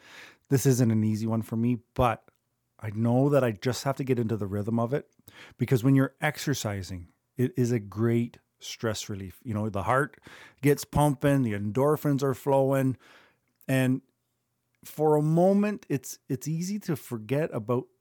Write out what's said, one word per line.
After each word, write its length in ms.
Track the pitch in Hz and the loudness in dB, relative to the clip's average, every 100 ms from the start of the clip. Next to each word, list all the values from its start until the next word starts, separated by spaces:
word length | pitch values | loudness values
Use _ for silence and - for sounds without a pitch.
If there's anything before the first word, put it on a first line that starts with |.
| - - - - _ | -16 -20 -20 -20 _
This 180 | 135 139 | 2 4
isn't 240 | 123 120 | 4 4
an 140 | 110 | 2
easy 240 | 110 107 113 | 2 0 -2
one 140 | 113 | -4
for 120 | 110 | -4
me, 240 | 113 120 120 - | -2 -2 -2 -6
but 300 | - 123 110 _ _ _ _ _ _ | 0 0 0 _ _ _ _ _ _
I 100 | 110 | -10
know 380 | 107 117 123 143 | -2 2 4 4
that 160 | 143 | 4
I 80 | 123 | 2
just 320 | 101 127 110 | 0 -4 -2
have 120 | 139 131 | -4 -4
to 80 | |
get 140 | 135 120 | -2 0
into 180 | 113 110 | 0 -2
the 120 | 101 | -2
rhythm 320 | 101 104 117 | -4 -2 -2
of 120 | 117 | 0
it, 140 | 143 - _ - - - - | -2 -6 _ -20 -20 -20 -6
because 280 | 127 127 | 2 2
when 100 | 127 | 4
you're 200 | 135 135 - | 4 2 0
exercising, 880 | 151 - - 131 110 101 92 92 85 _ _ - | -4 -2 -4 -2 -2 -6 -8 -12 -14 _ _ -4
it 160 | 127 - | -2 0
is 140 | 117 | 0
a 80 | 120 | 0
great 600 | 101 98 117 117 117 - _ _ | -4 -2 0 0 -2 -8 _ _
stress 500 | - - 117 - - | -16 -6 -6 -6 -8
relief. 300 | 98 95 - | -10 -10 -14
You 100 | 127 | -8
know, 140 | 104 107 | -4 -4
the 160 | 98 | -4
heart 340 | 92 127 147 - - - - _ | 0 0 0 -6 -20 -20 -20 _
gets 220 | 139 143 | 2 2
pumping, 580 | - - 147 139 147 139 | 0 2 2 2 2 2
the 100 | 120 | 0
endorphins 720 | 101 104 104 143 151 151 135 | -2 -4 0 2 2 0 0
are 100 | 139 | -2
flowing, 600 | 123 143 135 135 135 131 123 - - _ _ _ _ - | -2 0 2 2 2 0 -2 -10 -20 _ _ _ _ -2
and 320 | 131 131 131 - _ _ _ _ _ _ _ | 0 2 0 -6 _ _ _ _ _ _ _
for 320 | - - 151 151 | -20 0 2 4
a 60 | |
moment, 640 | 151 165 185 196 208 202 - | 4 4 4 4 0 -4 -4
it's, 300 | 139 - - _ | -6 -6 -16 _
it's 200 | 135 151 | -6 -4
easy 300 | 165 180 208 | -6 -6 -6
to 160 | 185 143 | -4 -6
forget 540 | - 117 107 139 165 | -6 -10 -4 -2 -2
about 320 | 131 107 123 - _ | -6 -2 -2 -4 _